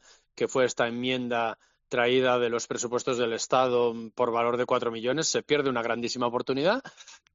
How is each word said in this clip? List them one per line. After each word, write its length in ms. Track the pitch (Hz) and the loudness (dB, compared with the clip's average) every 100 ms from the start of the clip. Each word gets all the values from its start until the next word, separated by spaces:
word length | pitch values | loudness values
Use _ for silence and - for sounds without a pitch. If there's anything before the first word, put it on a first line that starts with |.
| _ - _ - | _ -20 _ -4
que 120 | 120 | -2
fue 180 | 135 123 | 2 2
esta 220 | - 120 | 2 -2
enmienda 720 | 120 127 127 120 117 113 101 _ _ _ | -2 -2 -2 -2 -2 -2 -6 _ _ _
traída 500 | 123 120 127 127 123 | 0 2 4 4 2
de 120 | 120 | 2
los 180 | 117 - | -2 -4
presupuestos 500 | 120 113 120 - 120 | -6 -2 -2 -2 0
del 160 | 117 | 0
Estado, 600 | 110 - 131 131 120 120 | -2 0 2 4 2 2
mm, 180 | 117 113 | -2 -6
por 200 | - 120 | -2 0
valor 260 | 117 120 120 | 2 0 0
de 80 | 123 | 0
cuatro 260 | 127 117 | 0 0
millones, 360 | 113 120 147 156 | -4 -2 -2 0
se 140 | 120 | -2
pierde 280 | - 147 139 | 0 0 2
una 120 | 120 | -2
grandísima 460 | 117 117 117 123 120 | -2 -2 -4 -2 -2
oportunidad, 560 | 123 123 135 165 254 - - - - _ | -2 -2 0 0 0 -4 -18 -20 -20 _